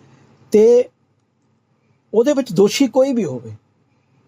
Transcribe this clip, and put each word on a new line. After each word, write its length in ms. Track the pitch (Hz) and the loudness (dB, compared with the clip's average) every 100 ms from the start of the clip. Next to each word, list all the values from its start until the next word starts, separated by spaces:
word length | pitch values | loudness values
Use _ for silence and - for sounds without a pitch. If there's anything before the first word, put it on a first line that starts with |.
| _ _ _ _ _ | _ _ _ _ _
ਤੇ 320 | 214 226 240 - _ _ _ _ _ _ _ _ _ _ _ _ | 2 4 2 0 _ _ _ _ _ _ _ _ _ _ _ _
ਉਹਦੇ 180 | 208 240 | -2 0
ਵਿੱਚ 200 | 277 262 | 0 -2
ਦੋਸ਼ੀ 340 | 165 208 - 269 | 0 0 0 -2
ਕੋਈ 260 | 262 269 | 0 -2
ਵੀ 120 | 240 | -2
ਹੋਵੇ, 260 | 160 127 113 104 _ _ _ _ _ _ | -6 -8 -14 -20 _ _ _ _ _ _